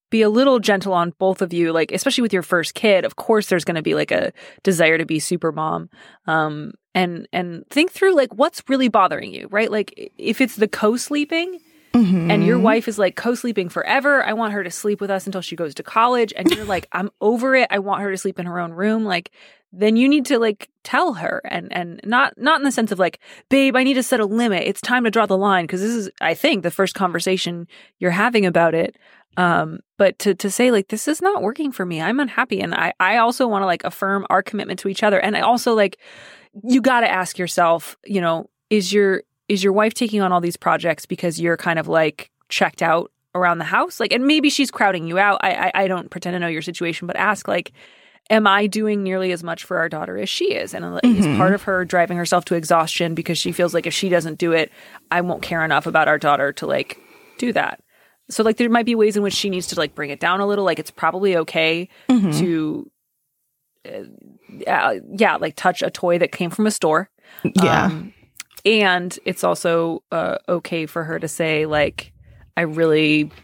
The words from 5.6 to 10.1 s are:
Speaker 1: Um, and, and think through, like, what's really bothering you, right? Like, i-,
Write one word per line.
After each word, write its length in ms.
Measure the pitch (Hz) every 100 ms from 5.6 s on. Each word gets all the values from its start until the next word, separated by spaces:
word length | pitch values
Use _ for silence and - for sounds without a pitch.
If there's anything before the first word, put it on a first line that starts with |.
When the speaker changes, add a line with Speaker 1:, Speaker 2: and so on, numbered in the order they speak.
| 156 170 170 _ - _ -
Speaker 1:
Um, 460 | 160 156 151 151 - _
and, 320 | 185 180 170 -
and 320 | 180 180 170 -
think 200 | 285 349
through, 240 | - 381
like, 200 | 339 254
what's 280 | 202 302 - -
really 200 | 262 254
bothering 440 | 214 185 147 -
you, 160 | 76 -
right? 200 | 202 220
Like, 240 | 214 196 -
i-, 100 | -